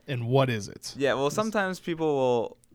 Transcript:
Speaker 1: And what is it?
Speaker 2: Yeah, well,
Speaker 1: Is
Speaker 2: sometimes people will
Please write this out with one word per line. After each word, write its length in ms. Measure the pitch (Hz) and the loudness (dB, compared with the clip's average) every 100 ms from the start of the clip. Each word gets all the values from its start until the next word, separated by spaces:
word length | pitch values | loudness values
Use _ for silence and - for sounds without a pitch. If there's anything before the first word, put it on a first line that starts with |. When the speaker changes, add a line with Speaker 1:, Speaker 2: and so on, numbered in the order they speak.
| - | -8
Speaker 1:
And 200 | 131 117 | -4 2
what 220 | 131 131 | 2 4
is 180 | 113 95 | 0 -4
it? 240 | - - - | -12 -14 -2
Speaker 2:
Yeah, 160 | 135 120 | 0 2
well, 120 | 139 | 0
Speaker 1:
Is 60 | |
Speaker 2:
sometimes 460 | 151 220 214 190 180 | 0 -2 -2 -2 -4
people 360 | - 160 160 143 | -6 -2 0 2
will 420 | 127 120 110 - _ | 2 2 0 -8 _